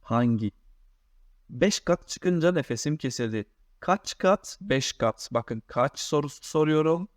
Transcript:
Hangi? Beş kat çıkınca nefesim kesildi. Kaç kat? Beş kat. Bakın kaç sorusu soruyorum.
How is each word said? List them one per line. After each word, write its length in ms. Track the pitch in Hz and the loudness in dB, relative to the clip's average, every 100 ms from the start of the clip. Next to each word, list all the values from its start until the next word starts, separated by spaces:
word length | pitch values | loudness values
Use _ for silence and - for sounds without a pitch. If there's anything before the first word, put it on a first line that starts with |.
Hangi? 520 | - 117 120 113 107 _ _ - _ _ _ _ - _ _ | 0 2 2 2 -2 _ _ -20 _ _ _ _ -20 _ _
Beş 300 | 123 185 - | 0 0 0
kat 280 | - 175 - | 0 -2 -2
çıkınca 440 | - 180 175 165 | -4 0 4 4
nefesim 440 | 180 135 117 147 151 | 2 -2 -4 -2 -2
kesildi. 480 | 131 - 117 110 104 _ _ _ | -4 -4 -2 -2 -6 _ _ _
Kaç 380 | - 196 - - | -2 -2 -2 -2
kat? 400 | 185 208 - - | 2 2 -2 -16
Beş 320 | 101 135 131 | -2 -2 -2
kat. 360 | - 113 - - | -2 -2 -2 -4
Bakın 300 | 120 117 113 - | -4 -4 -10 -6
kaç 320 | - 135 - | -2 -2 -2
sorusu 460 | - 151 143 - | -2 -2 -2 -8
soruyorum. 640 | - 156 156 156 156 165 190 | -4 0 4 4 2 0 -2